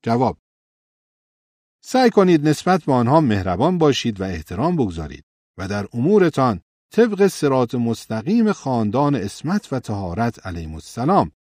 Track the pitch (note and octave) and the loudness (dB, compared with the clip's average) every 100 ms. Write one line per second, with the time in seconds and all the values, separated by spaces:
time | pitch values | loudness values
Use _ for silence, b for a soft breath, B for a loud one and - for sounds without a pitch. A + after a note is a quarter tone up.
0 | A2+ A#2 B2+ - _ _ _ _ _ _ | -2 0 0 -2 _ _ _ _ _ _
1 | _ _ _ _ _ _ _ _ - B3+ | _ _ _ _ _ _ _ _ -4 2
2 | B3 G#3 F#3 E3 D3+ D3 - F#3 - B2+ | 4 4 4 4 4 0 0 0 2 2
3 | A#2 D#3 C#3+ G#2 F#2 F2+ D3+ F3+ D#3 B2 | 4 4 4 0 -2 0 0 2 2 2
4 | B2 G2 F#2+ E2+ - F2+ D#3 F3 G#2+ E2 | -4 -6 -8 -8 -8 -4 -2 -2 -2 -4
5 | D2 C#2+ _ _ _ - F#2 G#2 G2 A#2+ | -10 -14 _ _ _ -12 -6 -6 -6 -2
6 | C#3+ G#3+ F3 C#3+ B2+ F#2+ _ _ _ - | 2 4 4 2 0 -2 _ _ _ 0
7 | A#3 G3 G3 - D3 C3 A#2+ B2+ A#2 A2+ | 2 4 0 2 0 0 0 -2 -4 -4
8 | - A2 A2+ A3+ A3 - C#3 B2 G#2+ A#2+ | -6 -8 -2 0 0 -2 -2 -2 0 0
9 | D3 C#3 F#2+ - C#3+ G3+ - C3 - G#2 | 0 -2 -6 -8 -4 -4 -4 -8 -6 -8
10 | F#2 E2+ B2 - F#2 E2+ D#2+ D#2 - - | -6 -4 -4 -4 -12 -10 -10 -12 -14 -6
11 | C3 F#3+ F2 _ | 0 0 0 _